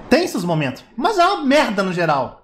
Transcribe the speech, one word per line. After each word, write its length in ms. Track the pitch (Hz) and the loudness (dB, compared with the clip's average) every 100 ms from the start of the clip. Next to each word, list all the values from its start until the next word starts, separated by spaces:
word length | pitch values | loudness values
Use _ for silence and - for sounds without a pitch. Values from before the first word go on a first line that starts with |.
| - | 0
tem 180 | 262 349 | 0 0
seus 180 | 262 | -4
momentos, 380 | 175 156 139 123 - - | -2 -2 -2 -6 -12 -4
mas 220 | 330 415 | -2 2
é 80 | 349 | 2
uma 180 | 392 | 2
merda 380 | 285 285 247 202 | 2 2 2 0
no 100 | 190 | -2
geral. 480 | 175 165 143 117 - | -2 0 0 -2 -8